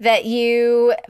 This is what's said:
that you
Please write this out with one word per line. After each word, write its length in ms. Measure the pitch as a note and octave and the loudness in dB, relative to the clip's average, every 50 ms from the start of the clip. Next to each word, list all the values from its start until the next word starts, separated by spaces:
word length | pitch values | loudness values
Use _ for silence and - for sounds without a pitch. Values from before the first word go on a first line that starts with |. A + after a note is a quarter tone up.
that 240 | G#3 A3+ A3+ G3+ - | 0 0 0 0 0
you 680 | A3 A#3 A#3+ A#3 A#3 A#3 A#3+ A#3+ A#3+ A#3+ A#3+ A#3 A#3+ A#3 - - | -2 -4 -2 -2 0 0 0 0 0 2 2 2 2 0 -2 -6